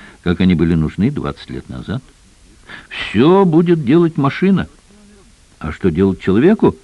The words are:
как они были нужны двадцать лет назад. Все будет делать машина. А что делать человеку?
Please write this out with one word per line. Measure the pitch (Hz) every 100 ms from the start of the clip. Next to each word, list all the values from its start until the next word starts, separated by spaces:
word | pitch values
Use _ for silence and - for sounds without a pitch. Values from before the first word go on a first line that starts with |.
| - -
как | 87 87
они | 92 87
были | 82 85
нужны | 76 - 98
двадцать | 143 71 69 -
лет | 65 -
назад. | 64 - 113 - _ _ _ _ - - - -
Все | - - 101 143 190 190
будет | 156 175 170 123
делать | 160 170 160
машина. | 139 - 185 190 - _ _ - - - - _ _ _
А | 78
что | 78 95
делать | 80 98 90
человеку? | - 95 156 220 131 -